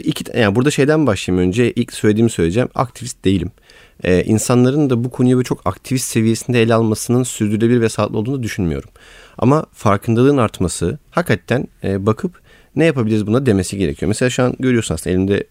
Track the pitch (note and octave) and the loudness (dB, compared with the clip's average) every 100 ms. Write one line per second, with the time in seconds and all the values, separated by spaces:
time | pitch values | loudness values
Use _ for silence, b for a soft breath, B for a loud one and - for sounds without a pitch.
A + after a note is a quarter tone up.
0 | - - - - G#2+ G#2 C#3 C#3+ C3+ D#3 | -4 -6 -4 0 2 4 2 2 2 2
1 | C#3 F#2+ - F#2 F2+ F#2+ A#2+ - A#2+ - | 2 0 0 0 2 2 0 0 -6 0
2 | G#2+ G#2 A#2 - E2 G2+ B2 - A#2+ - | 0 2 2 2 0 0 -2 -2 -6 -6
3 | A#2 - - F#2+ F2 - b b b b | -16 -4 -2 0 -2 -10 b b b b
4 | - F2+ - G#2+ - B2 B2 C#3+ D3 A#2+ | 0 0 2 0 2 2 4 2 0 0
5 | B2 - B2+ B2+ B2 C#3+ - F#2+ - B2+ | -2 0 2 2 0 -4 -6 -8 -6 -6
6 | - A#2+ A2 A2 - B2 A2+ A2+ A2+ G#2+ | -2 0 0 0 0 0 2 2 2 -2
7 | - B2 B2 - G#2+ G#2+ A#2 B2 A2+ - | 0 0 0 -2 -2 0 2 2 0 -2
8 | G#2+ A2 A2 C#3 A2 - F2 C#2+ - B | -4 -2 -4 -4 -6 -4 -2 -4 -8 B
9 | B B B B A#2 D3+ - - A2 G2+ | B B B B 0 0 -2 -4 0 0
10 | - A2+ C3 C#3+ A2 - F2+ - E2+ - | 0 2 4 4 0 0 -4 -2 -4 -6
11 | _ - F3 A2 - A#2+ - _ - G2 | _ -4 -2 -2 -2 -4 -4 _ -6 -2
12 | G2 G#2+ F3+ - b b b - E3 C3+ | -2 -2 -4 -10 b b b 0 0 2
13 | G#2+ A2 G#2 A#2 C3+ G2 F#2 G2 E2+ C#2+ | 0 0 0 0 2 0 0 -2 -4 -2
14 | E2 G#2+ B2+ B2+ B2+ - B2+ A#2+ - E2 | -4 0 -2 0 -2 0 0 0 -2 -6
15 | E2+ F#2 F#2+ G2 - | -2 -2 0 -2 -4